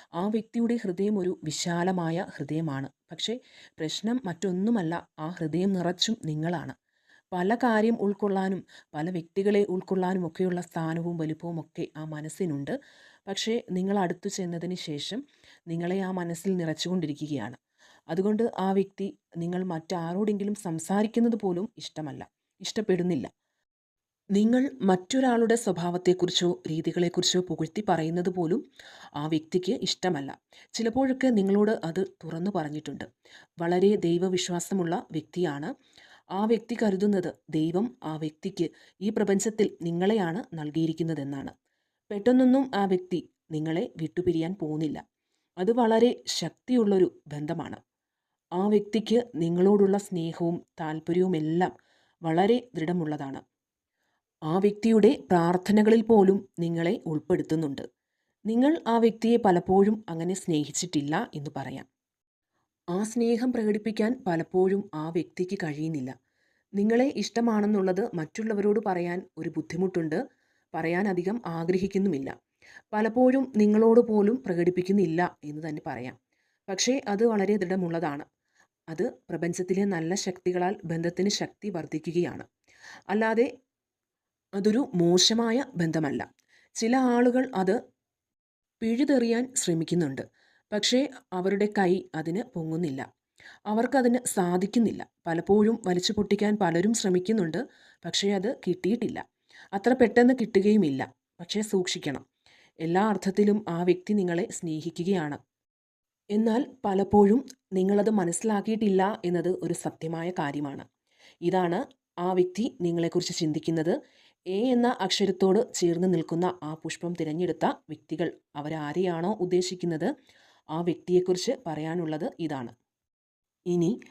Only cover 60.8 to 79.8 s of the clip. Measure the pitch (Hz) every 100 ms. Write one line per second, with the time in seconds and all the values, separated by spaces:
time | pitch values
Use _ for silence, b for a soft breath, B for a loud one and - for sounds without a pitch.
60.8 | 175 151 143 160 247 151 143 143 135 131
61.8 | - _ _ _ _ _ _ _ _ _
62.8 | - 180 214 240 233 226 254 240 214 208
63.8 | 226 220 220 247 190 165 160 185 185 196
64.8 | 202 156 156 170 156 - 180 196 156 147
65.8 | 160 156 127 127 _ _ _ _ _ 196
66.8 | 208 233 269 - 196 233 233 214 208 208
67.8 | 190 185 - 175 156 - 220 208 202 214
68.8 | 214 175 175 180 - - 165 160 151 170
69.8 | 185 185 160 160 269 b b b b 165
70.8 | 160 175 165 180 180 233 175 165 165 185
71.8 | 185 190 196 139 135 - _ _ B B
72.8 | B 214 220 226 254 269 262 214 208 214
73.8 | 226 226 233 214 202 254 - 170 175 180
74.8 | 180 202 170 160 175 - 151 151 160 151
75.8 | 165 127 127 120 _ _ _ _ - 190
76.8 | - 269 208 202 233 214 214 208 180 190
77.8 | 175 165 165 143 - _ _ _ _ _
78.8 | - 160 220 - - 170 170 175 180 190